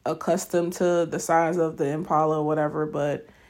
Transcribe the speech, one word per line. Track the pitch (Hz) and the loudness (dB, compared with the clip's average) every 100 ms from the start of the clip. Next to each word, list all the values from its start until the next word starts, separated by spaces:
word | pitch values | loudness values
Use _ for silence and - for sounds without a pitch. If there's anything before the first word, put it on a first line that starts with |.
| - | -6
accustomed | 156 - 202 - 175 170 | -4 0 0 0 -2 -2
to | - 180 170 165 | 0 2 2 0
the | 160 | -4
size | - 165 165 175 | 2 2 2 2
of | 160 160 | 0 0
the | 143 | -2
Impala | 156 - 156 156 156 | -2 0 2 2 2
or | 151 | 0
whatever, | 156 151 151 151 | 0 0 -2 -4
but | 151 143 139 - - | -2 -2 -4 -8 -20